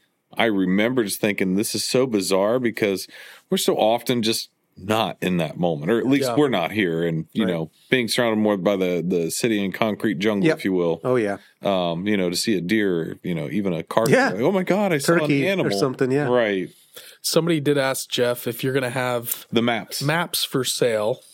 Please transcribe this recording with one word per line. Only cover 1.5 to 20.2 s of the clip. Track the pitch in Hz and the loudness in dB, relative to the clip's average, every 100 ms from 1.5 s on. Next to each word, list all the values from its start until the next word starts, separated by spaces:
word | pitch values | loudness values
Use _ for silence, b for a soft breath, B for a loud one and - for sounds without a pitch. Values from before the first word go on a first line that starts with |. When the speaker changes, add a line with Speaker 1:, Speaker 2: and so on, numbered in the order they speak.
| 95 | 0
Speaker 1:
"This | 117 107 | 0 -4
is | |
so | - 127 131 | 0 0 2
bizarre," | 107 90 95 101 127 | 0 2 2 2 0
because | 120 - 104 92 - B B B _ | -2 0 0 0 -6 B B B _
we're | 190 | 0
so | - - | 2 4
often | 107 117 - 123 | 4 4 2 0
just | 110 110 - _ _ - | 0 -2 -6 _ _ -10
not | 92 110 95 - | -2 0 0 -2
in | 92 87 | -2 0
that | 78 76 | -2 -2
moment, | 87 76 80 | -2 0 0
or | 117 | 0
at | 107 | 2
least | 139 131 | 2 2
Speaker 2:
Yeah. | 120 | 2
Speaker 1:
we're | 143 | 2
not | 101 82 | 2 0
here. | 104 90 82 | 0 0 0
And, | 85 80 80 | 0 -2 -4
you | - | -2
Speaker 3:
Right. | 98 | 0
Speaker 1:
know, | 82 80 _ _ | -2 -4 _ _
being | 127 113 | 0 2
surrounded | - 117 107 | 0 0 2
more | 107 101 | 2 2
by | 90 98 | 2 2
the, | 90 87 87 | 2 0 0
the | 90 82 | 0 0
city | - 120 104 | -2 0 0
and | 98 | -2
concrete | - 113 98 113 82 | -2 -2 0 -2 0
jungle, | 107 104 156 | 0 2 2
Speaker 3:
Yep. | 151 | 0
Speaker 1:
if | 101 | 0
you | |
will. | 90 85 82 | 0 0 0
Speaker 3:
Oh, | 131 127 | 0 0
yeah. | 101 98 b b | 0 -4 b b
Speaker 1:
Um, | - 92 87 85 101 | -2 0 0 -2 0
you | 104 | 0
know, | 87 | 0
to | 87 | -2
see | - 92 | 0 0
a | |
deer, | 87 110 101 85 87 95 | 0 0 2 0 -2 -6
you | 90 82 | -6 -4
know, | 71 | -4
even | 90 98 | -4 -2
a | 82 | -4
carcass, | - - 120 | -2 -2 2
Speaker 3:
Yeah. | 254 233 | 4 2
Speaker 1:
like, | 92 | 0
"Oh | 143 | 0
my | 196 | 0
God, | 185 190 202 | 0 0 0
I | 151 | 0
saw | 143 170 | 2 2
Speaker 3:
Turkey | 151 139 180 | 2 2 0
Speaker 1:
an | 190 | 0
Speaker 3:
or | |
Speaker 1:
animal." | 123 98 | 0 0
Speaker 3:
something, | 135 123 127 | 0 0 0
yeah. | 139 139 | 0 2
Speaker 1:
Right. | 123 110 95 85 - _ B B B | 2 2 0 -4 -10 _ B B B
Speaker 2:
Somebody | - 165 165 160 | -2 0 2 0
did | 139 143 | 0 0
ask | 135 131 - | 0 -2 -4
Jeff | - 120 120 123 | 0 0 -2 -6
if | 113 | -6
you're | 131 | -4
gonna | 131 123 | -2 -2
have | 127 123 120 117 - - | -2 -2 -4 -4 -8 -4
Speaker 1:
The | 117 | 0
maps. | 117 113 - - | 0 0 -4 -6
Speaker 2:
maps | 147 165 | -2 -2